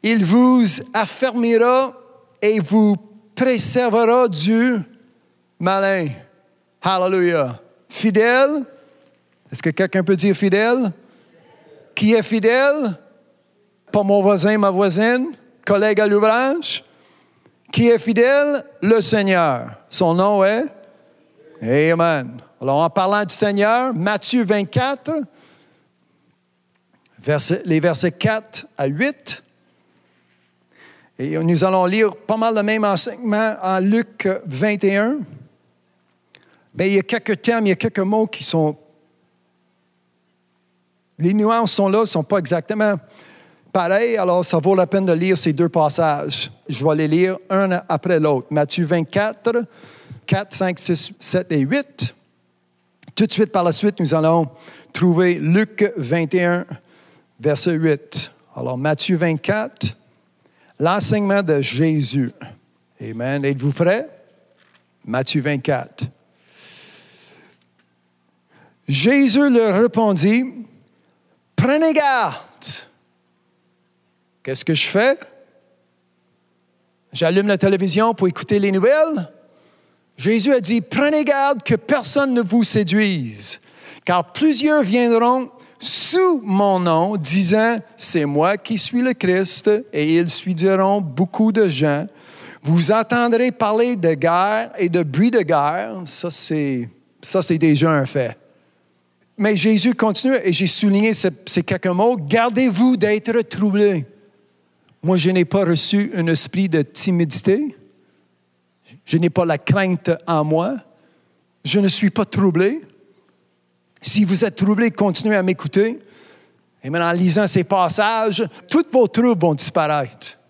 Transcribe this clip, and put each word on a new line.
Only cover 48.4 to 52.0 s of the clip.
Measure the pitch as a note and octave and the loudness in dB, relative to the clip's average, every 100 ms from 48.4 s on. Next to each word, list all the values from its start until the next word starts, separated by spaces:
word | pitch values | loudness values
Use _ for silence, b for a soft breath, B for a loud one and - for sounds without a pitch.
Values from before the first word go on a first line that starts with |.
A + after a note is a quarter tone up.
| - | -2
Matthieu | D3+ D3 - | -2 -2 -2
vingt-quatre, | D#3+ F3 D#3+ G3 G#3+ A3 A#3 A#3 A3+ B B B B B - | 0 -2 0 -2 -2 -4 -2 -2 -6 B B B B B -4
quatre, | F#3+ G3+ | -4 -2
cinq, | - F#3 E3+ | -4 -4 -4
six, | - E3 - - | -4 -4 -4 -8
sept | - F#3 F3+ | -4 -4 -2
et | D#3 | -2
huit. | C3+ G#3+ C#4 - | 0 -2 -4 -10